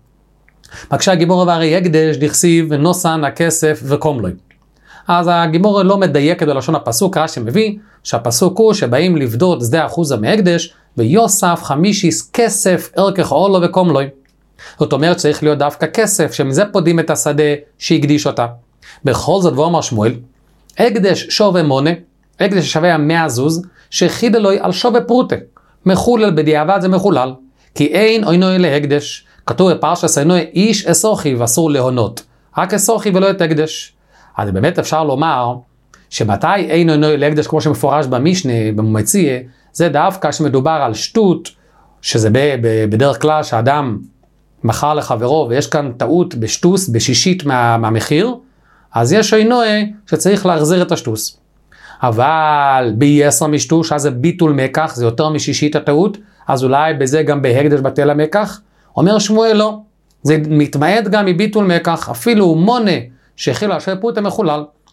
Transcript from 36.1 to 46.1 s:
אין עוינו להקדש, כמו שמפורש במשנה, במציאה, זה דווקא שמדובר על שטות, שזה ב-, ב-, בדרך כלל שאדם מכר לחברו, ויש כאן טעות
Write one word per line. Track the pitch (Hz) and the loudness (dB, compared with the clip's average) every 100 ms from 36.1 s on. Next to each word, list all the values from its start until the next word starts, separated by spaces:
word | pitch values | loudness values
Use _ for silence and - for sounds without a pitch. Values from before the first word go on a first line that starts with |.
| - 110 101 165 | -6 -2 -2 0
אין | 196 170 165 165 | 0 0 2 2
עוינו | 151 151 143 | 2 2 2
להקדש, | 147 151 147 | 0 0 -2
כמו | 156 | -2
שמפורש | 151 143 147 147 135 | -2 0 0 0 0
במשנה, | 127 151 185 131 117 110 107 | 0 0 0 0 -2 -2 -2
במציאה, | 110 110 110 208 151 127 123 _ _ | 0 0 0 0 0 -2 -8 _ _
זה | - 165 | -2 0
דווקא | 143 180 190 156 | 2 0 -2 -4
שמדובר | - 147 131 139 | -2 0 0 0
על | 151 127 | 0 -2
שטות, | 107 - 226 202 160 - - _ _ _ _ | -4 -4 0 2 0 -6 -20 _ _ _ _
שזה | - 117 110 | -4 0 2
ב-, | 123 147 131 | 2 0 0
ב-, | 113 110 110 | 0 0 0
בדרך | 107 139 135 | 2 0 0
כלל | 151 156 | 0 0
שאדם | - 117 120 147 135 104 - _ _ _ _ _ | -2 -2 0 0 -2 -6 -12 _ _ _ _ _
מכר | 113 - 147 | -4 -2 0
לחברו, | 151 - 117 123 156 147 | -2 -2 -2 0 0 0
ויש | 127 - | -2 -2
כאן | 156 139 120 | -2 -4 -4
טעות | 123 | 0